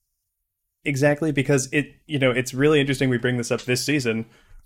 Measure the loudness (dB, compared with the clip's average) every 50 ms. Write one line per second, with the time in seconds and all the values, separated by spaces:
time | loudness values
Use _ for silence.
0 | _ _ _ _ _ _ _ _ _ _ _ _ _ _ _ _ -6 -6 -2 2
1 | 2 2 2 2 0 -2 0 0 0 2 0 0 0 -2 -2 -2 -2 -4 -6 _
2 | _ -8 -4 0 0 2 2 0 -2 -4 -2 0 2 4 4 4 2 2 0 0
3 | 0 0 0 0 0 0 -2 -2 -2 -2 -4 -4 -2 -2 -2 -2 0 0 -2 0
4 | 0 -2 -2 -4 -6 -8 _ _ _ _ -20 -20 -20